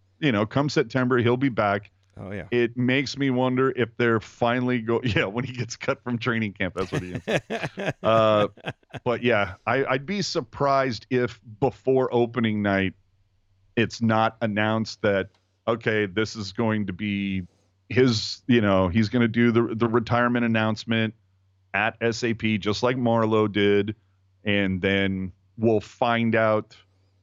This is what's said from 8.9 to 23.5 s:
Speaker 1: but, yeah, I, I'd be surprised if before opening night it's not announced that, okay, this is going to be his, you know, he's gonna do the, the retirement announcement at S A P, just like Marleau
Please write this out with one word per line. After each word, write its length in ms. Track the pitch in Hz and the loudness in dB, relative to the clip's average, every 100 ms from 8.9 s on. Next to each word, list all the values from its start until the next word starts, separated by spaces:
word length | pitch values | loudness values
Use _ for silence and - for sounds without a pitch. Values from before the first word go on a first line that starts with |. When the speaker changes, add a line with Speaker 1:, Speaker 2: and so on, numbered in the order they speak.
| 135 | -8
Speaker 1:
but, 200 | 123 117 | -4 -2
yeah, 320 | 120 110 98 95 - | 2 2 0 -4 -2
I, 200 | 127 135 | -2 0
I'd 200 | 135 139 | -2 -4
be 160 | 202 | -6
surprised 840 | 175 170 135 - 143 135 135 107 - | -4 -6 -8 -2 0 2 0 -4 -4
if 300 | 127 123 - 123 107 | -2 -2 -6 -20 -2
before 540 | 135 - - 131 131 | -2 -2 0 2 2
opening 480 | 120 117 120 113 107 | 2 0 0 -2 0
night 320 | 101 95 95 - _ _ _ _ _ _ _ - | 0 2 0 -4 _ _ _ _ _ _ _ -2
it's 240 | 107 - | -2 0
not 340 | 113 110 113 - | 0 2 2 0
announced 600 | 113 104 107 110 110 - | -4 0 0 0 -4 -2
that, 280 | 107 98 98 _ _ _ - | 0 2 -2 _ _ _ -4
okay, 380 | 117 117 107 104 | -2 0 0 0
this 300 | 92 107 113 | -2 -4 -6
is 160 | 98 | -10
going 340 | 98 117 110 98 | -2 -2 0 -4
to 60 | |
be 500 | 87 107 101 98 95 90 _ _ _ _ | -6 -4 -4 -2 -4 -8 _ _ _ _
his, 540 | 127 131 110 - - - | 2 2 2 -4 -10 2
you 140 | 120 | 4
know, 280 | 104 95 92 | 4 4 2
he's 180 | 92 104 | 2 0
gonna 180 | 123 117 | 2 0
do 220 | 117 120 | 2 2
the, 220 | 113 117 107 | 4 0 0
the 120 | 117 | 0
retirement 580 | 117 113 120 120 120 117 | 0 0 0 2 0 0
announcement 680 | 113 110 110 - 113 110 - _ _ _ _ _ | 0 0 -2 -2 0 0 -4 _ _ _ _ _
at 220 | 98 110 - | -2 -2 0
S 220 | 117 113 120 | -2 0 -2
A 80 | |
P, 240 | 113 110 107 | -2 0 0
just 260 | 101 101 | 0 0
like 140 | 123 131 | 0 0
Marleau 520 | 120 117 110 110 107 | 0 2 2 2 2